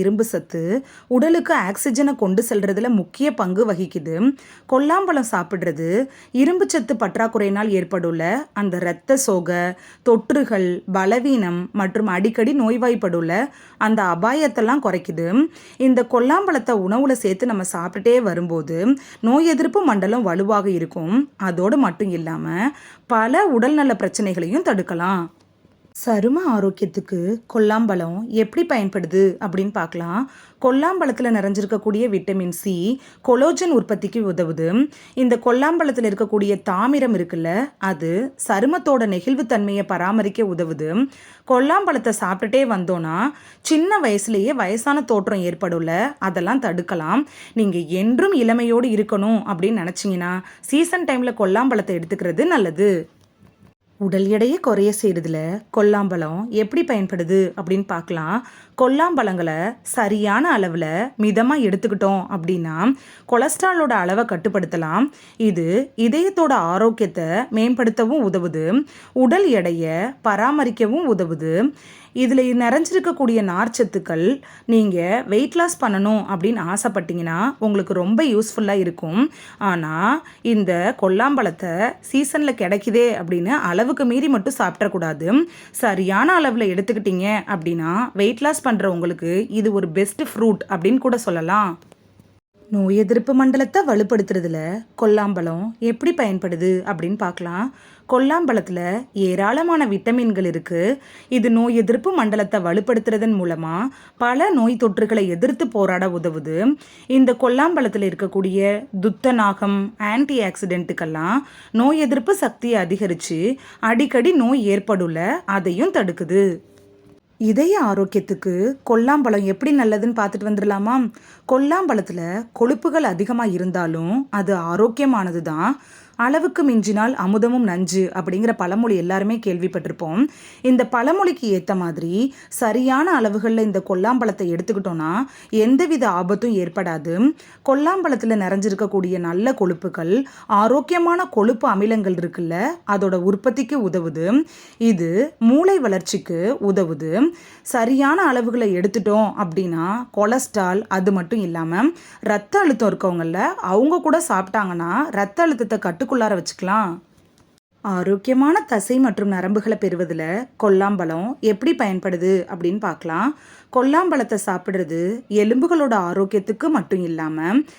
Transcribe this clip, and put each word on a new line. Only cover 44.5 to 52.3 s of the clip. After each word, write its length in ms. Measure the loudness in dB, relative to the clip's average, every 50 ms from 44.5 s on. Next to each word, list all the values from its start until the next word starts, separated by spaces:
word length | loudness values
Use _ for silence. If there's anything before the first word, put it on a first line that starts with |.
| 0 0 -2
வயசான 420 | -2 -2 -2 -2 0 0 0 0 0
தோற்றம் 340 | 0 0 0 0 -2 -2 -2 -4
ஏற்படும்ல, 420 | -4 -4 -4 -4 -2 -2 -2 -2 0 0 -2 -2 -4 -4 -4 -4
அதெல்லாம் 360 | -2 -2 -2 0 0 0 -2 -2
தடுக்கலாம். 560 | -4 -4 -4 -4 -6 -4 -2 0 0 0 -2 -2 -8 -18 -20 -8 -2 0
நீங்க 160 | 0 0 0 -2 -4 -4 -2 -2 0
என்றும் 320 | 2 2 2 2 2 2 2 2
இளமையோடு 440 | 2 2 2 2 2 2 2 2 2 0 0
இருக்கணும் 420 | 0 0 -2 0 0 0 0 0 0 -4
அப்படின்னு 320 | -4 -2 0 0 0 -2 -4
நினைச்சீங்கன்னா 500 | -6 -8 -6 -4 -4 -4 -4 -4 -4 -6 -6 -8 -12 -18 -18 -6 -2
சீசன் 360 | 0 2 2 2 0 -2 -2 -2
டைம்ல 220 | -2 0 -2 -2 -2 0 0
கொல்லாம்பழத்தை 520 | 2 2 2 2 2 2 0 0 -2 -4 -4
எடுத்துக்கிறது 460 | -4 -4 -6 -4 -4 -2